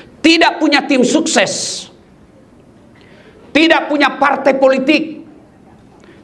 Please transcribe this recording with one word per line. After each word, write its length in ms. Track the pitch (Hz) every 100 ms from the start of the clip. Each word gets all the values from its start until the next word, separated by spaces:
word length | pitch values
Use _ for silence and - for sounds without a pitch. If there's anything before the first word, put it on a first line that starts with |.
| - - 320
Tidak 320 | 339 320 -
punya 240 | 302 285
tim 240 | 262 262 -
sukses, 800 | 294 339 240 185 - - - - - _ _ _ - _ _ _ _ - - - - - - -
tidak 320 | 285 330 302 -
punya 320 | 285 269 -
partai 400 | 277 277 277 262
politik, 640 | 262 269 262 302 - - - - - _ - - - - - -